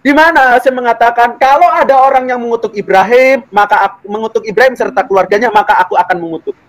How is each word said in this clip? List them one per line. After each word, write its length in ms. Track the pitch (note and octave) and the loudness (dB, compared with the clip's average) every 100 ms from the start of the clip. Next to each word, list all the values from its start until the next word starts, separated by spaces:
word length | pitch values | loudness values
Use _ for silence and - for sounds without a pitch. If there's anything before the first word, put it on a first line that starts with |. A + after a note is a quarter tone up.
Di 80 | C4 | 0
mana 480 | D4 E4 D#4 C4 B3 | 2 2 2 2 2
Hasem 160 | C4 | 0
mengatakan, 640 | B3+ B3 A3+ A#3 A#3 A#3+ A3 | -2 -4 0 0 2 -2 0
"Kalau 320 | C4+ C#4+ F4 | 0 4 2
ada 320 | E4+ C4+ C4+ | 2 2 2
orang 240 | C4+ C4+ B3+ | 2 2 -2
yang 160 | B3 | -6
mengutuk 320 | A#3 A#3 A3 | -4 -6 -6
Ibrahim, 720 | G#3 F#3 F#3+ F#3+ B3 C4 C4 - | -8 0 0 2 2 2 0 -2
maka 320 | G3+ G#3 - G3 | -2 0 0 -2
aku, 240 | - G3 | -6 -12
mengutuk 320 | G#3 A3 A3 G#3+ | -8 -6 -6 -4
Ibrahim 240 | F#3+ C4 | 0 0
serta 320 | A#3+ G#3 G3+ F#3 | 0 -6 -4 -2
keluarganya, 480 | G3 F#3 G#3 A#3+ | -2 0 -2 0
maka 240 | G3+ - D#3+ D3 | 0 0 0 0
aku 80 | |
akan 240 | G3 - F3+ | -2 -2 -4
mengutuk." 400 | E3 D#3+ - - | -6 -10 -12 -14